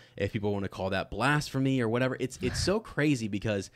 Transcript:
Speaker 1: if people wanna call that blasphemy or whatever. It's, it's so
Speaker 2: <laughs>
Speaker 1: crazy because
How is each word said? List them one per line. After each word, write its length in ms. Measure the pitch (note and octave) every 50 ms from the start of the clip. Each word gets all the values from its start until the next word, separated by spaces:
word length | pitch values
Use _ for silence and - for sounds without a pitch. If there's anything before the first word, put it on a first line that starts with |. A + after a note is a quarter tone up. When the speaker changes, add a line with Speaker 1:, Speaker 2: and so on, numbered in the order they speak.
| - - _
Speaker 1:
if 160 | - G2 G2+
people 220 | - A2 G2+ G#2 G2+
wanna 160 | G2+ G2 F#2
call 220 | - - F#2+ F#2+
that 180 | G2 F#2 E2+ -
blasphemy 680 | - G2 A#2 C3+ D3 D3+ C#3+ - - C3+ C3+ C3+ C3+ C3
or 80 | A#2+ A2
whatever. 260 | A2+ A#2+ B2+ C3 B2+ -
It's, 180 | B2+ B2+ - -
it's 180 | - B2 A2+ -
so 200 | - F3 F#3+ A3
Speaker 2:
<laughs> 120 | - - -
Speaker 1:
crazy 340 | - D3 D#3 C#3+ A#2+ A2
because 420 | G#2 G2+ G2+ - A2+ G#2 G2 F#2+ - -